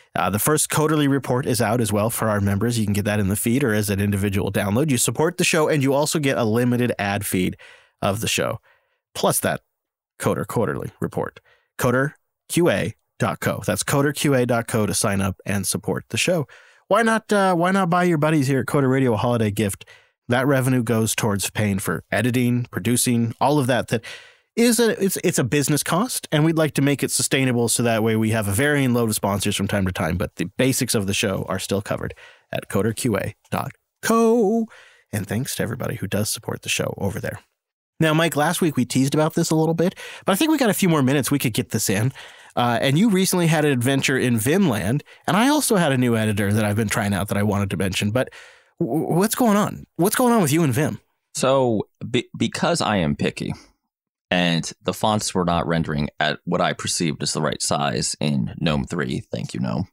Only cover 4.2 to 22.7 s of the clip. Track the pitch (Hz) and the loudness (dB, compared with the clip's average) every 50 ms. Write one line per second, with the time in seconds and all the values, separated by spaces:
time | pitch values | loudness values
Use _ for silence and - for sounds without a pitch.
4.2 | 98 104 95 101 - - 104 110 98 101 101 120 156 160 131 113 - - 113 - | 0 -2 -2 -2 -2 -2 -2 -2 -2 0 0 0 0 0 0 0 0 0 0 0
5.2 | 156 175 170 - 180 - 180 160 156 135 156 151 131 135 135 139 151 - - 165 | 0 0 0 0 0 0 2 2 2 2 2 2 2 2 2 2 0 0 0 0
6.2 | 147 135 135 - 120 107 107 120 123 123 123 120 123 117 - - 101 101 101 104 | 0 0 0 0 0 2 2 2 2 2 2 2 0 0 -2 -2 -2 -2 -2 -2
7.2 | 101 - - 95 90 87 - - - - - - _ _ _ _ - 101 98 110 | -4 -2 -2 0 0 -2 -4 -6 -12 -20 -20 -20 _ _ _ _ -2 -2 -2 -2
8.2 | 110 - - - 67 60 - - _ _ _ _ _ _ _ _ _ _ - - | -2 -2 -2 -2 -2 -2 -4 -8 _ _ _ _ _ _ _ _ _ _ -6 -2
9.2 | - 196 - - - 98 76 - _ _ _ _ _ _ _ _ _ _ _ - | 0 0 0 0 0 -2 -2 -4 _ _ _ _ _ _ _ _ _ _ _ -4
10.2 | - 113 92 65 - - - 123 107 80 71 57 50 - - - - - - - | -2 -2 -2 -2 -4 -4 -4 -2 -2 -2 -4 -4 -8 -10 -8 -8 -8 -6 -4 -6
11.2 | - - - - - _ _ _ _ _ _ - - 123 123 131 135 151 - _ | -6 -6 -8 -14 -20 _ _ _ _ _ _ -2 0 0 2 0 0 -2 -4 _
12.2 | _ _ _ _ _ - - 170 175 156 107 98 92 98 - _ _ _ _ - | _ _ _ _ _ -6 -2 0 2 2 2 0 -2 -4 -6 _ _ _ _ -4
13.2 | - 98 - - - 110 - - - - 101 - - - - 139 139 151 143 - | -2 -2 -2 -2 -2 -4 -4 -2 -2 -2 -2 -2 -2 0 0 0 2 0 0 0
14.2 | - 151 139 127 123 120 123 117 110 - - 113 107 95 - - - 110 98 95 | 0 2 2 2 2 2 0 -2 -2 -2 0 0 0 0 0 -2 -2 0 0 0
15.2 | 95 98 90 - - - 98 101 92 - - 92 - - 87 64 - - - 110 | -2 -2 -4 -6 -6 -4 -4 -2 -2 -4 -6 -4 -4 -6 -6 -6 -6 -6 -4 -2
16.2 | - - 185 165 135 - - - - - _ _ _ - 190 214 233 226 220 220 | 0 0 0 0 -2 -6 -10 -20 -20 -20 _ _ _ 0 0 2 2 2 0 0
17.2 | - - 208 202 190 190 185 165 170 185 190 196 190 170 175 180 180 180 170 151 | 0 0 0 2 2 2 2 2 2 2 2 2 0 2 2 2 2 2 2 2
18.2 | 151 151 165 156 135 135 139 131 110 - - 147 139 127 131 135 135 123 113 101 | 2 2 2 2 2 2 0 0 0 0 0 2 2 4 2 2 2 2 2 2
19.2 | 110 123 120 117 110 104 101 107 110 101 - - - - - - _ _ _ _ | 2 0 2 2 0 0 0 0 -2 -2 -2 -6 -12 -20 -20 -20 _ _ _ _
20.2 | _ - 120 123 131 143 143 131 123 135 127 127 113 113 117 110 113 110 - - | _ 0 0 2 2 2 2 2 2 2 2 2 2 2 2 2 2 0 0 -2
21.2 | - 113 101 98 - - - - 104 104 98 92 - - 85 - - _ - 98 | -2 -2 0 -2 -4 -4 -4 -2 -2 0 0 -2 -2 -4 -4 -6 -6 _ -2 -2
22.2 | 110 123 117 127 123 123 120 120 123 - | 0 0 0 0 0 0 0 0 -2 -4